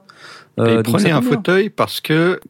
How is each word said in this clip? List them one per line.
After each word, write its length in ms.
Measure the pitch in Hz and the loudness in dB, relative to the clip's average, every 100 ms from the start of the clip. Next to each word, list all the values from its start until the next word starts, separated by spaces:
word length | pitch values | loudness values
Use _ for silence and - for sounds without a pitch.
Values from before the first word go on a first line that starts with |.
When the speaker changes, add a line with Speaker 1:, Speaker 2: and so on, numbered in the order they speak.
| - - - - - - | -10 -20 -20 -20 -12 -2
Speaker 1:
Euh, 80 | 113 | 2
Speaker 2:
Et 80 | 113 | 2
Speaker 1:
donc 80 | |
Speaker 2:
prenez 240 | 110 202 190 | 0 0 2
Speaker 1:
ça 60 | 156 | 2
Speaker 2:
un 40 | |
Speaker 1:
tombe 80 | 247 | 0
bien. 80 | 220 | -2
Speaker 2:
fauteuil 320 | 175 190 208 | 0 0 0
parce 300 | - 107 - | -2 -4 -4
que 380 | - 156 175 185 | -2 0 0 -2